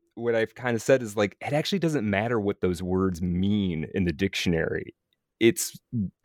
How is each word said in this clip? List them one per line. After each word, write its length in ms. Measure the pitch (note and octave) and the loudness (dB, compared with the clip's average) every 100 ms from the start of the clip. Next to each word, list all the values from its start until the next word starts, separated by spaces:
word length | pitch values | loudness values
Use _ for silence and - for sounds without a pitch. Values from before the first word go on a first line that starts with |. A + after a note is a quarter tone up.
| _ - | _ -6
what 200 | A#2 A2+ | 0 0
I've 200 | A2 - | 0 -2
kinda 240 | B2 A2+ | -2 0
said 220 | - C3+ | 4 2
is, 140 | A2+ G#2 | 2 0
like, 200 | G#2 - | 0 -2
it 120 | - | -4
actually 260 | C#3+ - G3 | -2 0 0
doesn't 280 | D#3+ C3+ G#2 | 0 0 0
matter 300 | G2 A#2 A#2 | 0 0 0
what 220 | G2+ G2 | 0 0
those 200 | F#2 F2 | 0 -2
words 380 | F2+ F#2 F#2+ E2+ | -2 0 0 0
mean 640 | F2+ F2 G2 G#2 F#2+ D#2 D2+ | -2 0 0 0 0 -2 -4
in 120 | G2 F2 | -2 0
the 80 | |
dictionary. 800 | C#2+ G2 - F#2+ E2 E2 D#2 - - _ _ _ - | 0 -2 -2 0 2 0 -4 -8 -16 _ _ _ 2
It's, 400 | A2+ - - - _ A#2+ F2+ - | 2 2 -4 -10 _ -4 -4 -4